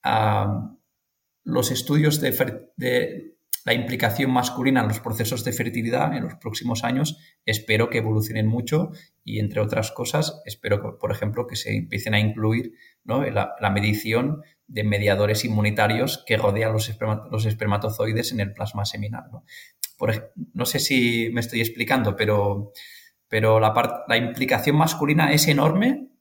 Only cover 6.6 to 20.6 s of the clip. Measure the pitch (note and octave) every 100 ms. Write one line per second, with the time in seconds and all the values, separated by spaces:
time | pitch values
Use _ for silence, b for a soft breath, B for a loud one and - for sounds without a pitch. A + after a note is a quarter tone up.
6.6 | A#2+ A2+ A#2 B2+ D3+ - b b - G#2+
7.6 | - G#2+ A#2 A#2 A2 A2 G#2+ A2 A2 A#2
8.6 | A#2+ D3+ F#3+ B B _ - G#2+ G#2 G#2+
9.6 | G#2+ A2+ G#2+ - A#2+ D3+ D#3 - - -
10.6 | G#2 G2+ G#2 - - G#2 G#2+ A2 A#2+ -
11.6 | G#2+ G#2+ G#2+ G#2+ G#2+ G#2 G#2+ A2 A2 A2+
12.6 | - B B B - B2 C#3+ A2 - -
13.6 | G#2 G2 G#2+ G#2 A2 A2+ C3+ D3+ B B
14.6 | _ G#2+ G#2 G2+ G#2 G2 G#2 G#2+ A#2+ G#2+
15.6 | G#2 G#2 G#2+ A2+ C#3 - - A2 G#2 G2+
16.6 | A2 G#2+ G#2+ A2 A2 G#2+ - A2 A2 G#2
17.6 | G#2 G2+ G#2+ G#2+ A2 A2+ A#2+ A#2+ G2+ -
18.6 | A2 G#2+ G2+ G#2+ G#2 A#2 - A2 B B
19.6 | B B - _ B2+ G#2+ - - - -